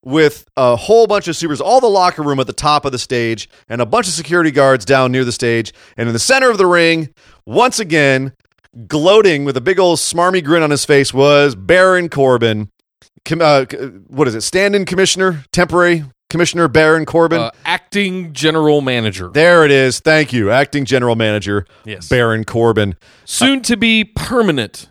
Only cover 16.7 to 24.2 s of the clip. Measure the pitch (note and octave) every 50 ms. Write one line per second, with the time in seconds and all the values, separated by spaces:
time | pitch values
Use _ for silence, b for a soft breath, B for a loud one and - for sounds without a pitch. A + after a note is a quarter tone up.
16.7 | A2 D#3 D#3 D#3 D#3 D#3+ D#3 - - E3 E3 E3 D#3 B2 A#2 A2+ - _ _ D#3
17.7 | F3 F3+ _ _ - G3+ G3+ F#3+ F3+ F#3 F3+ E3 D3 B2 C#3+ D#3 D#3 D#3+ D#3 D3+
18.7 | D3 D3 C#3 C3 B2+ A#2+ A2+ G#2+ F#2 F#2 F#2 F2+ F#2 D3 D#3+ F3 F3 E3+ D#3+ C#3+
19.7 | C#3+ C3+ C3+ C3 A#2+ - _ D#3+ D#3 D#3 D3+ - - B2 G#2 G2 A2 C3 C#3+ -
20.7 | - C#3+ C3+ G#2+ C3 C3 B2 A#2+ A#2 A2+ A2+ G#2+ G#2+ G#2 F2+ F#2 G#2 G2+ F#2 b
21.7 | b b b A2 G#2 F#2 E2+ - C3 B2 A#2+ A#2 A2 A2 A2 - - A#2 A#2 A#2
22.7 | A2 G#2+ G#2 G2+ F2+ b b b b b b b - - A#3+ C4 C#4 C4+ A#3 -
23.7 | A#3+ G3+ A3+ A3+ A3+ A3 G#3+ G#3+ _ -